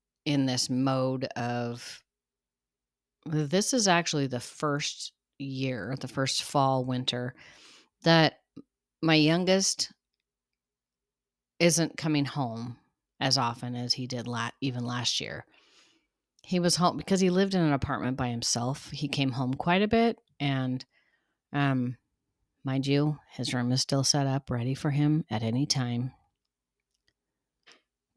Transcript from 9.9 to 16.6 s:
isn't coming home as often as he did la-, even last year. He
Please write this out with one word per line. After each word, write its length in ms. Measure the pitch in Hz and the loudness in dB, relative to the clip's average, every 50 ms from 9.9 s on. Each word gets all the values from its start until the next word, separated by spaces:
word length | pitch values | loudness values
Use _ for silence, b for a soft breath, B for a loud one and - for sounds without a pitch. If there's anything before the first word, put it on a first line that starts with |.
| - _ _ _ _ _ _ _ _ _ _ _ _ _ _ _ _ _ _ _ _ _ _ _ _ _ _ _ _ _ _ _ _ - | -10 _ _ _ _ _ _ _ _ _ _ _ _ _ _ _ _ _ _ _ _ _ _ _ _ _ _ _ _ _ _ _ _ 2
isn't 360 | 170 175 160 170 165 - - | 4 4 4 4 2 0 -2
coming 280 | - - 165 151 147 139 | -4 -2 0 2 2 0
home 520 | 131 - 147 135 120 113 113 120 123 120 - _ _ _ _ _ _ _ - | 0 -2 -2 -4 -4 -4 -6 -8 -10 -12 -14 _ _ _ _ _ _ _ -4
as 160 | 131 139 131 147 | -2 0 2 2
often 360 | 127 120 123 123 - 123 123 | 2 0 -2 -4 -6 -8 -6
as 200 | 123 123 120 - | -4 -4 -4 -4
he 120 | - 127 | -4 -4
did 200 | 120 127 123 113 | -8 -6 -8 -6
la-, 240 | 123 120 113 113 120 - - | -6 -4 -4 -4 -6 -6 -4
even 240 | - 135 123 123 120 | -4 -4 -4 -4 -4
last 360 | 120 123 123 120 - - - | -4 -4 -4 -2 -2 -4 -4
year. 240 | - - - 139 - b b b b b b b b b b b b b b _ _ _ _ _ - | -4 -8 -10 -12 -14 b b b b b b b b b b b b b b _ _ _ _ _ -8
He 180 | - 185 180 | -2 0 2